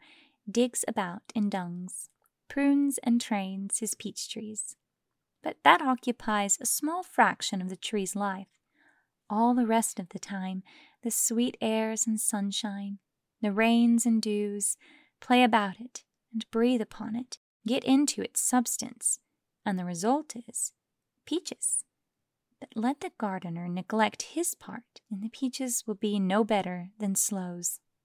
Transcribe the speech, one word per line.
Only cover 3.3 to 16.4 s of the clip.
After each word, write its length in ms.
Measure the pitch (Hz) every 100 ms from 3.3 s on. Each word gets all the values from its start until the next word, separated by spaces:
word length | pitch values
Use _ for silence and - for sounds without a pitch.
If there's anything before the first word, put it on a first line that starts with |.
| 208 190 190 196 -
his 160 | 214
peach 340 | - 202 196 -
trees. 480 | 220 220 214 - - _ _ _ _ _ _
But 200 | 311 -
that 180 | - 349
occupies 800 | 285 254 - 240 - 214 202 -
a 60 | 247
small 360 | - 294 349
fraction 600 | 359 - 214 - - 196
of 80 | 185
the 60 | 185
tree's 380 | - 214 190
life. 460 | 196 202 190 196 _ _ _ _ _ _ _ -
All 240 | 208 233
the 120 | 247 233
rest 320 | 226 226 -
of 120 | 180
the 80 | 190
time, 440 | - 196 185 190 - - - _
the 80 | 233
sweet 460 | - - 226 247 -
airs 440 | 226 220 220 220 -
and 140 | 220
sunshine, 800 | - 208 202 196 214 202 202 202 _ _ _ _
the 120 | 214
rains 520 | 196 226 233 233 233
and 160 | 240 226
dews, 560 | 214 208 208 202 196 - - - _ _
play 240 | - 247
about 380 | 247 226 202 185
it 240 | 247 - - _ _
and 180 | 226